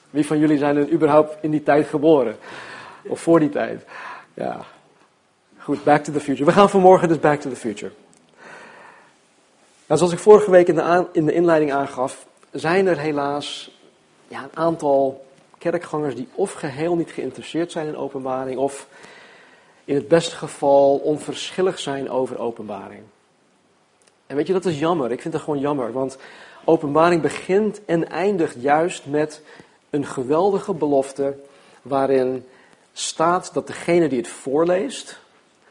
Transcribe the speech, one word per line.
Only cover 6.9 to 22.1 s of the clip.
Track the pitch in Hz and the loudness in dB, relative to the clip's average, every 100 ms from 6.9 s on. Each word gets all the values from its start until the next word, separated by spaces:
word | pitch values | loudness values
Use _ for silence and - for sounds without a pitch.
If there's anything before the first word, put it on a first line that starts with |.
| 185 170 | 6 6
dus | 156 | 2
Back | 156 143 | 2 0
to | 139 | -4
the | 123 | -8
Future. | 117 104 98 - _ _ _ _ - - - - - - _ _ _ _ _ _ _ _ - | -8 -8 -12 -16 _ _ _ _ -20 -20 -20 -20 -20 -20 _ _ _ _ _ _ _ _ -2
Nou, | 151 | 0
zoals | 175 | 0
ik | 170 | 2
vorige | 214 208 208 | 8 8 8
week | 180 180 | 6 6
in | 160 | 4
de | |
aan-, | 160 175 170 | 2 0 0
in | 180 151 | 0 0
de | |
inleiding | 170 170 160 151 | 2 4 4 2
aangaf, | 139 139 127 135 - - _ _ | 0 -4 -4 -6 -6 -20 _ _
zijn | 139 151 185 190 | -6 -2 0 2
er | 151 | 0
helaas, | 156 143 143 143 143 - - - _ _ _ _ - | -2 -4 -4 -4 -8 -12 -16 -20 _ _ _ _ -18
ja, | 117 | -16
een | 135 - | -12 -4
aantal | 165 160 147 139 135 135 - _ _ _ | -2 0 2 2 2 -4 -14 _ _ _
kerkgangers | 170 175 - 151 147 120 | -4 -4 -4 -4 -4 -6
die | 127 - | -8 -6
of | 196 | -6
geheel | - 160 127 165 170 | -6 -10 -6 -2 -2
niet | 156 | -4
geïnteresseerd | - 127 117 - 156 170 | -6 -10 -10 -8 -6 -6
zijn | 170 156 | -6 -8
in | 147 | -8
Openbaring, | 139 139 131 131 131 127 | -8 -8 -6 -6 -6 -2
of | 139 135 - - - - - - - _ _ _ - | -4 -4 -16 -20 -20 -20 -20 -20 -20 _ _ _ -4
in | 143 | -4
het | - | 2
beste | 165 165 - | 2 2 -6
geval | 156 - 143 139 139 139 | -14 -4 2 6 6 4
onverschillig | 151 147 151 135 - - 185 - | 0 -4 -6 -10 -8 -4 -2 -2
zijn | 143 139 | -6 -8
over | 131 | -4